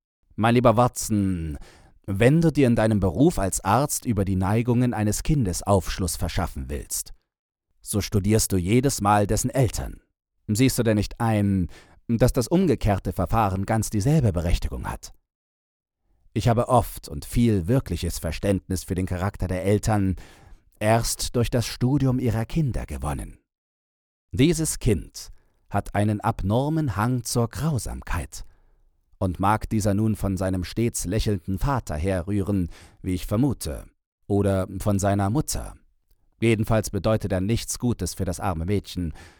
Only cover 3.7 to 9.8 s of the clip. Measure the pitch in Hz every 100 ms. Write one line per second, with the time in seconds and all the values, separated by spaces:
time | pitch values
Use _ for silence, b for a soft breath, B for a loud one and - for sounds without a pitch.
3.7 | 113 143 - - 107 95 95 95 110 123
4.7 | 117 127 107 107 104 - 151 101 85 -
5.7 | 101 - - 92 - 90 - 87 - 65
6.7 | 69 - - - - _ _ _ _ _
7.7 | _ - 104 - 107 92 107 - 98 87
8.7 | 120 135 - 101 104 101 107 127 127 123
9.7 | -